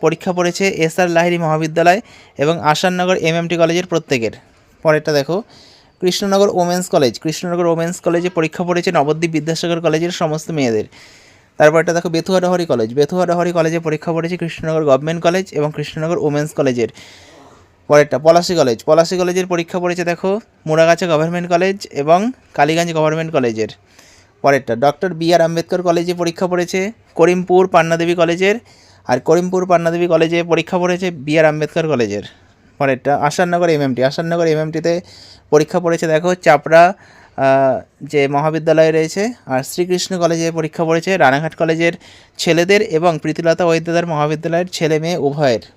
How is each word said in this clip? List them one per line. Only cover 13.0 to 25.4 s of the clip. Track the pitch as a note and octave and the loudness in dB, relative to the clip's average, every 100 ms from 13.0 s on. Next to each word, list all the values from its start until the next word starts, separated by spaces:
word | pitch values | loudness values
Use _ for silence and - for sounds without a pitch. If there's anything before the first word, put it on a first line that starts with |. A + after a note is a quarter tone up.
| C#3+ F3+ F3 F3 F3 F3 | 0 0 0 0 0 0
কলেজে | D#3+ E3 E3 | 0 -2 -4
পরীক্ষা | D3+ - E3 | -4 -4 -4
পড়েছে | E3 F3 | -4 -4
কৃষ্ণনগর | E3 - D#3+ D#3+ D3+ | -8 -6 -4 -2 2
গভর্নমেন্ট | C3 D3+ E3+ E3+ | 2 2 -2 0
কলেজ | F3+ F#3+ - | 0 -4 -4
এবং | D3 D3 | -4 -6
কৃষ্ণনগর | D3 - D#3 F3 D3+ | -10 -8 -4 -2 -2
ওমেন্স | D3 D3+ - | -2 -4 -2
কলেজের। | C#3 B2 A2 - - - - - - - _ _ _ | -2 0 -4 -6 -20 -20 -20 -20 -20 -20 _ _ _
পরেরটা | D3 D3 B2+ D#3 | 2 4 2 4
পলাশী | E3+ F3 F3 | 4 4 0
কলেজ, | C3+ A2+ - | 2 0 2
পলাশী | D#3 E3 F#3 | 2 4 0
কলেজের | F3+ F3+ F#3 | -2 -2 -2
পরীক্ষা | F3+ E3 F#3 | -4 -4 -4
পড়েছে | F3 F3 E3+ | -4 -2 -4
দেখো | E3+ F#3+ G3+ - _ - | -2 -2 -4 -6 _ -4
মুড়াগাছা | D#3 E3 E3+ F#3 | 2 4 4 2
গভর্নমেন্ট | D3+ D#3+ F3 F3 | 0 0 -2 0
কলেজ | F3 F#3 G3 - C#3+ | 0 0 -2 -8 -6
এবং | C#3+ E3+ A3 B3+ _ - | 2 2 2 -6 _ 0
কালীগঞ্জ | D3 D#3+ F3 D#3+ | 2 2 -2 0
গভর্নমেন্ট | D#3 D#3 D#3+ D#3+ | 0 -2 -2 0
কলেজের। | B2 A2 G#2+ - _ _ - _ _ _ | -2 -2 -6 -6 _ _ -20 _ _ _
পরেরটা | C#3+ C#3 C#3 A#2+ C#3 | 2 2 0 0 0
ডক্টর | - F#3+ E3 | 0 -4 -4
বি | E3 | 2
আর | E3+ | 4